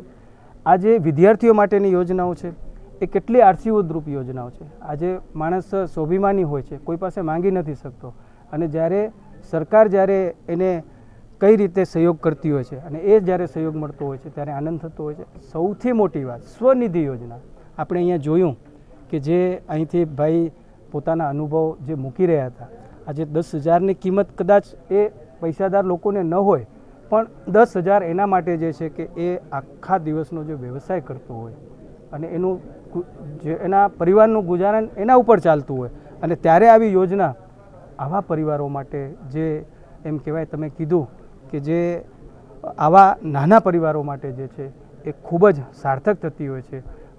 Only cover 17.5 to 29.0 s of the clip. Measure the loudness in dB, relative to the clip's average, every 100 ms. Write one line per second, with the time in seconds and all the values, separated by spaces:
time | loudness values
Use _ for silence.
17.5 | -20 -16 -10 -4 -2 0 0 0 2 2
18.5 | -2 -12 -20 -20 -20 -10 -6 -2 0 0
19.5 | -4 -6 -6 -2 -2 -2 0 0 0 -2
20.5 | -6 -20 -20 -12 -8 -4 -2 -2 -4 -2
21.5 | 0 -2 -4 -8 -8 -6 0 2 2 -2
22.5 | -10 -20 -20 -20 -18 -12 -8 -6 -4 -4
23.5 | -4 2 2 2 -2 -2 -2 -2 -2 2
24.5 | 2 2 -10 -2 0 0 -4 -20 -10 -8
25.5 | -4 0 0 0 -2 -2 -2 -2 0 2
26.5 | 2 -2 -18 -20 -20 -2 -2 -2 -8 0
27.5 | 4 4 2 2 2 0 -2 0 0 0
28.5 | -2 -2 -4 -8 -8